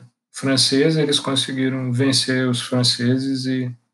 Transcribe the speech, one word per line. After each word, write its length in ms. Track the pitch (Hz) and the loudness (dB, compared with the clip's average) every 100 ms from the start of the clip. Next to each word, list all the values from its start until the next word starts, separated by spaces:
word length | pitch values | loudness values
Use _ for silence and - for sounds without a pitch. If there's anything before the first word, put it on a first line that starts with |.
| - _ _ | -20 _ _
francesa, 720 | - 135 131 - 135 156 156 | -6 0 2 2 4 4 2
eles 180 | 143 143 | 0 0
conseguiram 720 | 139 135 - 131 131 131 127 | -2 -2 -2 -2 -2 -2 -2
vencer 560 | 120 135 127 - 131 127 | 0 2 2 0 0 0
os 140 | 120 | -2
franceses 840 | - 127 123 - 120 131 135 135 131 | -2 0 0 0 0 0 0 -4 -2
e, 300 | 131 123 123 _ | -4 -4 -8 _